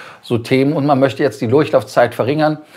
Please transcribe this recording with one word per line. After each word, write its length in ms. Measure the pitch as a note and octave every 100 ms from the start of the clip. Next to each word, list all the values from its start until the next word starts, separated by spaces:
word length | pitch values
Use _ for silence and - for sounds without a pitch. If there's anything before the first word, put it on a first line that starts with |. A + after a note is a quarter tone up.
| - -
so 180 | - A#2
Themen. 340 | A#2 C3 C3+
Und 120 | D3+ C#3
man 140 | C#3
möchte 220 | C3+ -
jetzt 200 | C#3+ -
die 60 | A#2
Durchlaufzeit 680 | C3+ D3+ C3+ A2+ - A#2+ -
verringern. 440 | A#2 D3+ D#3 D3 -